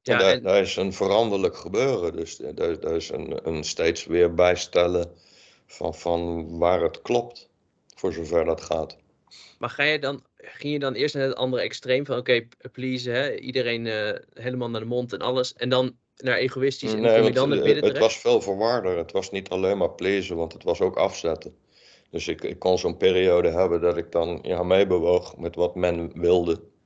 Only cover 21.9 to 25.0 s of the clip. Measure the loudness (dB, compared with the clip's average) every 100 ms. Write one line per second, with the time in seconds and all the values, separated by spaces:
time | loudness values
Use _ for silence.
21.9 | _ _ -8 -6 -6 -6 -2 0 0 -2
22.9 | 2 2 4 4 4 4 2 2 2 2
23.9 | 0 -2 -2 -2 -4 -4 -4 2 4 4
24.9 | 4